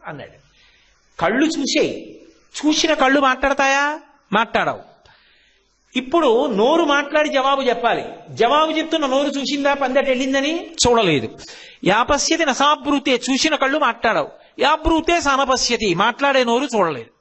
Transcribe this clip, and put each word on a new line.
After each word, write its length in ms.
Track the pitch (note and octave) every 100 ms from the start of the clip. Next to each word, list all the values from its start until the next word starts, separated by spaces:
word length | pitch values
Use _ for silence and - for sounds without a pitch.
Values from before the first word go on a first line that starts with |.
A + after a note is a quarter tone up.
| A#3
అన్నాడు. 240 | D3 A#2 - _ _ _ _ _ _ _ -
"కళ్ళు 260 | E3 A#3 D4+
చూసే, 680 | - C#4 D4+ F3+ - - - - _ _
చూసిన 400 | - D4 D4+ D#4+
కళ్ళు 260 | D4+ C4 C#4
మాట్లాడతాయా?" 800 | C#4 B3+ C4+ C4+ C4+ C4+ C#4+ D4+ - _ _
మాట్లాడవు. 480 | G3+ A3+ A3+ D#3+ A2 - _ _ _ _ _ _ _ _ _ _ B3+
ఇప్పుడు 500 | C4 E4+ D#4 A3+ C#4+
నోరు 380 | G3 A3+ E4
మాట్లాడి 440 | D#4+ C#4+ C#4+ D4+ D4+
జవాబు 340 | C4 C4 C#4
చెప్పాలి, 420 | B3 A#3 A#3 G3+ - - -
జవాబు 400 | C3 A#3 C#4+ D#4
చెప్తున్న 360 | D#4 D#4+ D#4+ C#4+
నోరు 220 | C4 D4
చూసిందా 460 | C#4 C4 C#4+ C#4
పంది 240 | C#4 C4 C4
అటు 100 | C4+
వెళ్ళిందని? 640 | B3+ C4+ C#4 C#4 E4 -
చూడలేదు. 580 | - B3 A#3+ G3 D3 G#2+ - - - - -
"యాపశ్యతి 600 | - G#3 A#3+ C#4+ - D#4+ D#4+
నసాబ్రూతే", 760 | A#3+ C#4 D4+ C4+ C#4+ C#4+ B3 B3
చూసిన 240 | C4 D#4
కళ్ళు 240 | D4+ C4+ D4
మాట్లాడవు, 500 | C4+ A#3 A#3 F#3+ C#3+ - - -
"యాబ్రూతే 640 | B3+ D#4 D#4 E4 D#4+ E4+
సానపశ్యతి", 760 | C#4+ C4+ C4+ B3+ - A#3 G#3+
మాట్లాడే 500 | E3+ G#3+ B3 C#4 C4+
నోరు 200 | A#3+ A#3
చూడలేదు. 440 | C#4+ A3 F3 C3+ A2+ _